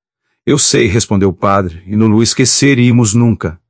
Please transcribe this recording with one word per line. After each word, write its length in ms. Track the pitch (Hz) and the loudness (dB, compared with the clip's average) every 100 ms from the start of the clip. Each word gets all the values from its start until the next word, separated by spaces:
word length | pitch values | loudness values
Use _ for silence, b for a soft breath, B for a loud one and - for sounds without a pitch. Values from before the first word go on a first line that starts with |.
| _ _ _ _ - | _ _ _ _ -4
"Eu 120 | 147 | -2
sei", 300 | - 127 117 | 0 0 0
respondeu 420 | 107 - 101 98 | -2 -2 0 -2
o 40 | |
padre, 480 | 85 101 98 92 82 92 | 0 -2 0 -2 -10 -6
"e 80 | 104 | 0
não 120 | 110 | 2
Lu 140 | 107 | 2
esqueceríamos 920 | 117 - 123 - 139 127 120 117 113 | 0 0 -2 0 0 2 2 2 2
nunca." 460 | 117 120 101 87 82 | 2 0 0 -6 -10